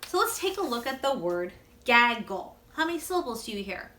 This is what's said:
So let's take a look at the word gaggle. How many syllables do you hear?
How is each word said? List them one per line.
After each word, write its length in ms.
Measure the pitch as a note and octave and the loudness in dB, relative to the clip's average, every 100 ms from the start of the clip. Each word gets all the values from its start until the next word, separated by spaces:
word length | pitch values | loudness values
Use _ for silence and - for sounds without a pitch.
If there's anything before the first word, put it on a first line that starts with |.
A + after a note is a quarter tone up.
| - | -2
So 120 | F4 | 2
let's 200 | A4+ - | 2 2
take 200 | G4 F#4+ | -2 0
a 40 | |
look 240 | F4+ A#3+ A#3+ | -2 -2 -2
at 160 | C4 | 0
the 120 | C#4 | 0
word 380 | C4+ E3+ F3 F3+ - - - | 0 0 0 -2 -6 -20 -20
gaggle. 720 | - A#3+ A#3+ A#3 G#3+ F#3+ - - - | 4 6 6 4 -4 -6 -6 -14 -20
How 140 | - D#4+ | -2 0
many 120 | E4+ | 0
syllables 460 | - F4+ C4 A3+ | 0 0 0 -4
do 80 | - | -6
you 100 | G#3 | -6
hear? 280 | G3 F#3 - | -6 -8 -10